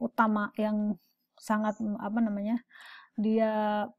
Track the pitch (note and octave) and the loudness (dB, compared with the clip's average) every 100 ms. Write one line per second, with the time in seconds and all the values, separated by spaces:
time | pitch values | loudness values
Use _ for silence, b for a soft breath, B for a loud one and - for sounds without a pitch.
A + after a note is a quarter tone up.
0 | A#3 - A3 G#3+ G#3 - G#3+ G#3+ G#3 F#3+ | -4 2 2 2 -2 -2 -2 0 -2 -4
1 | _ _ _ _ - G#3+ G#3+ G#3 G#3+ G#3 | _ _ _ _ -2 0 0 -2 -4 -4
2 | G3+ A3+ A3+ G3+ G#3 A#3+ - B B B | -4 0 0 -2 -2 -4 -6 B B B
3 | B - G#3+ A3 A3 G#3+ G#3+ G#3 G#3 | B -2 0 2 2 2 0 0 -4